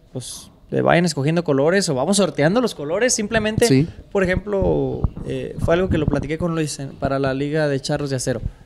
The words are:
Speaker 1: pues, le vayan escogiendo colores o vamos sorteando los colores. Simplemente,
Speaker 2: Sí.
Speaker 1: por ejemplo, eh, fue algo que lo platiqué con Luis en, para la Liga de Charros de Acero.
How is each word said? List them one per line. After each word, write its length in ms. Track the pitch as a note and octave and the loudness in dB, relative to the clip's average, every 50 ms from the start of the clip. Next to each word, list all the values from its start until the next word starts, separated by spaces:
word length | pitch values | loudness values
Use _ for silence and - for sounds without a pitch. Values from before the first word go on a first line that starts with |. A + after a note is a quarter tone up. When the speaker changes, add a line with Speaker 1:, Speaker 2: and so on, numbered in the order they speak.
| - - | -18 -14
Speaker 1:
pues, 380 | - C3 - - - - - - - - - - | -12 -12 -12 -12 -14 -16 -18 -20 -20 -20 -10 -4
le 120 | - C3 | 0 2
vayan 220 | B2+ C3+ D3 E3+ F3+ | 4 4 4 4 4
escogiendo 400 | E3+ - C#3+ C3 D#3 E3 F3 E3 | 2 0 0 0 0 0 0 2
colores 440 | D#3 C#3 C3+ C#3+ D#3+ F#3+ G3+ - E3 | 2 2 2 4 4 2 2 2 0
o 60 | C#3 | 0
vamos 220 | B2 C3+ F3+ G3+ | 0 0 2 2
sorteando 440 | G3+ F#3 D#3+ - - C#3 E3 G3+ B3+ | 2 2 2 2 2 2 4 4 2
los 140 | B3 G#3 - | 0 0 -2
colores. 400 | - C#3+ D3 E3+ G#3 A#3 B3+ - | -6 -6 -4 -2 0 0 2 0
Simplemente, 520 | A3+ G#3 G3+ A3+ A3 G#3 G#3+ G#3+ G#3+ A#3+ | 0 -2 0 0 0 0 0 0 2 4
Speaker 2:
Sí. 220 | A3+ C3+ C3 D#3+ - - - - - | 4 6 4 2 0 -4 -12 -10 -4
Speaker 1:
por 140 | - G3 F#3+ | 0 0 2
ejemplo, 800 | F3 F#3 F#3 F#3+ G#3 G3+ F#3+ F#3 F3 D3+ C#3+ C3+ C3 B2+ B2+ - - - - - | 2 0 -2 -2 -2 -2 0 2 2 2 0 0 -2 -2 -2 -2 -4 -4 -6 -8
eh, 280 | C#3 C3+ C3 B2+ - - - | -6 -6 -6 -6 -8 -6 -4
fue 140 | - E3 E3+ | 0 0 2
algo 140 | F3+ F#3+ F3+ | 2 2 0
que 100 | F3 D#3+ | 0 0
lo 80 | D3 | 0
platiqué 320 | D3 D3 C#3 C#3 C#3 D#3+ D#3+ | 0 0 0 -2 -2 -4 -4
con 160 | F3+ E3+ E3 | -4 -2 -2
Luis 220 | E3 D#3 C#3 - - | -2 -2 -4 -4 -8
en, 100 | C#3 C#3 | -10 -10
para 280 | - - C3+ C3+ C3+ C3+ | -8 -4 -4 -2 0 0
la 120 | C#3 C3+ C3 | 0 0 -2
Liga 340 | C3+ C#3+ C#3+ D3+ D#3+ D3+ D3 | -2 -2 -2 0 0 0 0
de 100 | C#3 C3 | 0 -2
Charros 300 | - - D3 C#3+ D3 C#3 | -2 -2 -4 -2 -2 -2
de 60 | C#3 | -4
Acero. 240 | B2 - C3+ A#2+ A2 - - - - - | -2 -2 -2 -4 -4 -4 -8 -10 -12 -20